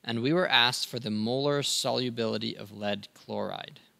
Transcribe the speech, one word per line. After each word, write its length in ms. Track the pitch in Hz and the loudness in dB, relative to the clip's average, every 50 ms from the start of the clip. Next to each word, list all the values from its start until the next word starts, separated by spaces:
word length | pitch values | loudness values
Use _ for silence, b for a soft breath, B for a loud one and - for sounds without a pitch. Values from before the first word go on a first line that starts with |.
| - | -4
And 180 | - 117 117 | -4 -4 0
we 120 | 117 139 160 | 2 2 4
were 120 | 180 185 | 4 4
asked 400 | - 127 123 120 123 123 - - - | 6 6 6 6 4 2 0 -6 -6
for 100 | - 120 | -6 -6
the 120 | 120 107 | -4 -2
molar 520 | 107 107 107 113 123 135 139 143 143 143 | -2 0 0 0 0 2 2 2 2 2
solubility 920 | 135 - - - - 131 120 123 127 127 117 117 113 110 110 110 113 113 - | 0 0 0 0 0 0 0 0 0 -2 -2 0 0 0 0 -2 -4 -4 -6
of 220 | 95 104 101 110 | -8 -12 -14 -10
lead 320 | 104 104 104 104 101 101 - _ | -4 -2 -2 -2 -2 -4 -14 _
chloride. 680 | - - - 107 104 101 98 95 - - - 147 - - _ _ | -20 -10 -6 -6 -4 -4 -4 -6 -8 -10 -12 -16 -20 -20 _ _